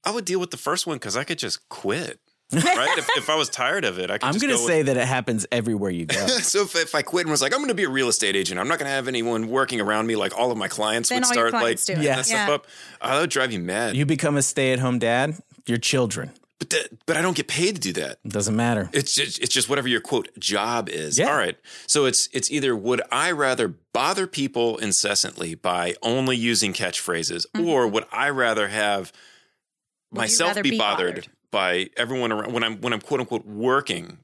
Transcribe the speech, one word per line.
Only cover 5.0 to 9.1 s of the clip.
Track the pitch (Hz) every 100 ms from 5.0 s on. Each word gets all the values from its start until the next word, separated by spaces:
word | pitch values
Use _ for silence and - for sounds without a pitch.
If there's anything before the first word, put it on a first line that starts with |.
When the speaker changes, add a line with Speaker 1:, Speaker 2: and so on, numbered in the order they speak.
| 127
Speaker 2:
happens | 131 120 110 -
everywhere | 120 113 107 101
you | 87 82
go. | - 202
Speaker 1:
<laughs> | 247
So | - 196
if, | 202 165
if | 160
I | 151
quit | - 175 165
and |
was | 147
like, | 135 254
"I'm |
gonna | 285
be | 208 170
a |
real | 135 123
estate | 104 104 98
agent. | 92 90
I'm | 120
not | 165
gonna | 139
have | 135
anyone | 127